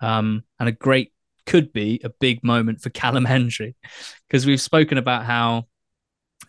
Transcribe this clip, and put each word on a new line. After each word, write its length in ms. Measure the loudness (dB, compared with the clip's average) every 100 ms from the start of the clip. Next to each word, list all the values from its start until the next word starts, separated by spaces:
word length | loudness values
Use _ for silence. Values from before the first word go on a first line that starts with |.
um, 440 | -2 0 0 -4 -8 _
and 80 | -4
a 40 |
great, 400 | -2 0 0 0 _ _ _ 0
could 260 | 2 2
be 260 | -2 -2 -4
a 60 | -6
big 340 | -2 -2 0
moment 380 | 0 0 0 -4
for 80 | -10
Callum 340 | -4 -2 0
<laughs> 100 | 2
Hendry, 400 | 2 0 -4 -10 -12 -20 -20 -20 -20 _
'cause 140 | 0
we've 160 | 2 0
spoken 380 | 2 2 4 2
about 260 | 0 -2
how, 400 | -2 0 0 -2 -6 _ _ _ _ _ _ _